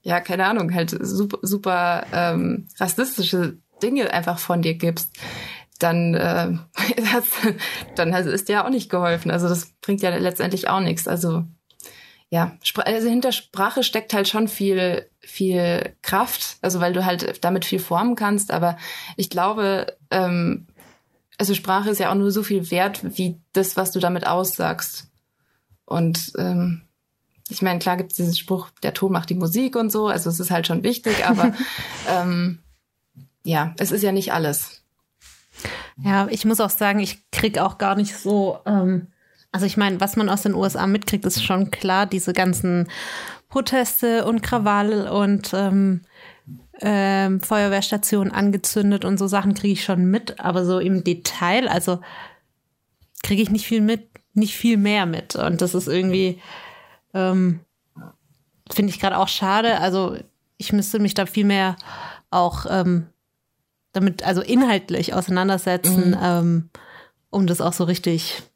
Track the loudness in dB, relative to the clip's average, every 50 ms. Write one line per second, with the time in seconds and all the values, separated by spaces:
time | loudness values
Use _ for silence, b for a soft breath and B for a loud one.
0 | _ -2 -2 -2 -2 -2 -2 0 0 0 0 0 0 0 0 -2 -2 -2 -4 -6
1 | -6 -4 -2 -2 -2 -2 -4 -4 -2 -2 -2 -2 0 0 0 2 2 0 0 -2
2 | -4 -4 -2 0 0 0 0 0 0 0 -2 -4 -6 -12 -6 -4 -4 -2 0 -2
3 | -2 -2 -2 -2 -2 0 0 0 0 -2 -4 -10 _ _ _ -4 -2 0 0 0
4 | 0 0 -2 -2 -2 -2 -4 -4 -2 0 0 2 2 0 0 0 -2 -2 -2 -2
5 | -8 -10 B B B B B B B B B B B B _ -2 0 2 2 2
6 | 2 2 2 2 2 0 0 0 0 -2 -4 -6 -6 _ _ -4 -2 -2 0 0
7 | 0 2 0 0 0 -2 -2 0 0 -2 -2 B B B B B B B -2 -2
8 | 0 2 2 0 0 0 -2 -2 -2 0 0 0 2 0 -2 -2 -2 -2 -2 0
9 | 2 0 0 0 -2 -2 0 0 0 0 0 -2 -4 -10 _ _ -4 -4 -2 0
10 | 0 0 0 0 -2 -2 -2 -2 -2 -2 -2 -2 -2 0 0 0 0 0 -2 -2
11 | -2 -2 -2 0 0 0 0 0 -2 -6 -10 _ _ _ B B B B B B
12 | B B B B B B 0 0 0 0 -4 _ -6 -4 -2 0 0 0 0 0
13 | 2 2 2 2 2 0 -2 -2 -8 _ -2 -2 0 0 0 0 -2 0 -2 -4
14 | -2 0 0 0 0 0 0 0 0 0 -2 -2 0 2 2 2 2 0 0 -2
15 | -6 _ _ _ -20 -18 -4 -2 0 2 2 2 2 2 0 0 -2 -6 -10 _
16 | -6 -2 0 0 0 0 -4 -6 -6 -8 -8 _ -4 -2 0 0 0 0 0 0
17 | 0 -2 -2 -4 -6 -8 -6 -2 -2 0 0 0 -2 -2 -4 -4 -2 -2 -2 0
18 | 0 0 0 0 0 0 0 0 0 -2 -2 0 0 0 -2 -4 B B B B
19 | B B -8 -8 -8 -4 -2 0 0 0 0 0 0 0 0 -2 -4 -6 -10 _
20 | _ _ -2 0 0 2 0 0 0 0 -2 -4 -8 _ b b b b b b
21 | b b b b b _ _ -4 -2 0 0 -2 0 0 0 2 2 0 0 0
22 | 0 2 2 2 2 2 0 0 -2 0 -2 -2 0 0 0 0 0 0 -2 -6
23 | -8 -8 -4 -2 -2 -2 -4 -6 _ _ 0 0 0 2 0 -2 -2 0 0 0
24 | 0 0 0 0 0 0 0 0 0 -2 -2 -2 -2 -2 -2 -4 -6 -8 -10 -12
25 | -16 _ _ _ _ _ _ _ _ _ _ _ _ _ _ _ _ -4 -2 0
26 | 0 2 0 -2 -4 -6 -6 -4 -2 0 0 0 0 -2 -2 -6 -10 _ _ _
27 | _ _ _ _ _ _ _ _ _ -12 -6 -2 -2 0 0 0 0 -2 -2 -2
28 | -4 -6 -4 -4 -2 -2 -2 -4 -2 -2 -4 -4 -4 -12 _ _ -8 -6 -2 -2
29 | 0 0 0 -2 -2 -2 -4 -2 0 0 0 0 0 0 0 0 -2 0 0 0
30 | 0 0 0 -2 -2 -2 -2 -2 -2 -2 -2 -2 0 0 -2 0 0 -2 -2 -2
31 | -2 -2 0 0 2 2 4 4 4 2 2 B -6 B B B B B B B
32 | -4 -2 0 0 0 0 0 0 0 -2 -4 -6 _ _ _ _ _ _ _ _
33 | _ _ _ -20 -20 _ _ _ _ 0 0 0 0 -2 -2 -4 -2 -2 0 0
34 | 0 2 0 0 0 0 0 0 0 0 -2 -4 -6 -8 -14 -20 _ _ _ _
35 | _ _ _ B B B B B B B B B B B B B B B B -4
36 | 0 2 2 2 2 2 -2 0 2 2 4 4 2 0 2 0 0 2 2 2
37 | 0 -2 -6 -12 _ _ -4 -2 -2 0 0 0 0 0 0 0 0 0 2 2
38 | 0 -2 -4 -6 -2 0 2 2 2 0 -2 -4 _ 0 2 4 4 4 2 0
39 | -2 b b b b b b b b b -4 0 0 2 2 2 2 2 2 0
40 | 0 0 2 0 2 2 0 0 0 0 0 2 0 0 0 0 2 2 2 0
41 | 0 -2 -2 0 0 0 -2 0 0 0 0 0 0 -2 -2 -4 0 2 2 2
42 | 2 0 0 -2 -2 0 0 2 2 2 2 0 0 0 2 2 0 -2 B B
43 | B B B B B B B B B _ -4 -2 0 2 2 2 2 2 0 0
44 | 2 2 2 2 2 2 0 0 0 0 0 2 2 4 4 4 4 2 2 0
45 | 0 0 0 2 4 4 2 2 0 -2 -2 0 2 4 4 4 4 4 2 0
46 | B B B B B B B B B B -20 -20 -20 _ -14 -4 0 2 2 2
47 | 2 2 2 2 2 2 2 0 0 0 2 2 2 2 2 0 0 0 -2 -2
48 | 0 0 2 2 2 0 0 2 2 2 2 0 -2 -2 0 2 2 4 2 2
49 | 0 0 0 0 0 0 0 2 2 2 0 2 2 0 0 0 0 0 2 2
50 | 4 4 2 2 -2 -6 -12 -6 -4 -2 0 2 2 2 2 2 2 2 0 2
51 | 2 0 0 0 -4 -8 -4 -2 0 2 2 2 2 2 0 0 0 0 -2 -2
52 | B B B B B B B B B B _ _ _ _ _ _ _ _ _ _
53 | _ _ _ -10 -2 0 2 2 4 2 2 0 0 0 2 2 4 2 2 0
54 | -4 _ _ -20 _ _ _ 2 2 2 -2 0 2 4 4 4 4 4 2 2
55 | 2 0 -2 -4 -6 -8 -4 -2 0 0 2 2 0 0 0 -2 -2 0 0 0
56 | 2 2 2 2 2 0 -2 -4 B B B B B B B B B B B B
57 | B _ -2 0 0 2 4 4 4 4 2 0 -6 _ _ _ _ _ _ -20
58 | -20 -20 -20 _ _ _ _ _ _ _ _ _ _ -4 0 0 0 0 0 0
59 | -2 0 2 2 0 0 0 -2 0 2 2 2 2 2 2 2 0 0 0 0
60 | 0 -2 -4 -8 -12 _ _ _ _ _ _ -12 -4 0 0 0 0 0 0 2
61 | 2 2 2 0 0 0 0 2 4 4 4 4 2 2 0 B B B B B
62 | B B B B B _ 2 2 2 2 0 -4 -4 0 0 2 2 4 2 2
63 | 0 -4 _ _ _ _ _ _ _ _ _ _ _ _ _ _ _ _ -2 2
64 | 2 2 0 0 -2 0 0 0 0 2 4 4 4 4 2 0 0 -2 -2 -2
65 | -2 0 -2 -2 -2 0 0 2 2 2 0 0 0 0 0 2 2 2 4 4
66 | 4 4 2 2 2 2 2 4 4 2 2 2 0 -4 B B B B B B
67 | B B B _ _ _ 0 2 2 2 2 0 0 -2 0 0 0 0 0 0
68 | 0 0 0 0 -2 -4 -8 -10 -12 _ _